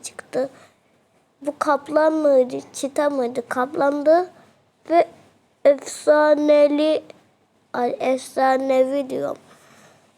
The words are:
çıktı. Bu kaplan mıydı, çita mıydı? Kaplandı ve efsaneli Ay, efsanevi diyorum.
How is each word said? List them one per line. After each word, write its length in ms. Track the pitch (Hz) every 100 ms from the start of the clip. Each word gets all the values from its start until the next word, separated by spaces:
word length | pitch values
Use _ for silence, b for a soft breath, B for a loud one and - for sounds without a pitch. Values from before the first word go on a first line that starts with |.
çıktı. 460 | - - - - 277 b b b _ _ _ _ _ _
Bu 120 | 285 -
kaplan 540 | 302 277 277 302 311
mıydı, 440 | 311 302 269 254 277 -
çita 360 | - 269 285 294
mıydı? 340 | 277 240 254 240
Kaplandı 800 | 254 262 320 277 285 285 339 359 b b b _ _ -
ve 180 | 330 - - _ _ _ _ 277
efsaneli 1400 | 277 - - - 302 302 294 302 294 294 294 311 311 - - _ _ _ _ _
Ay, 220 | 247 247 -
efsanevi 1120 | 254 262 - - 262 262 269 262 262 285 262
diyorum. 280 | 262 139 - _ b b b b b b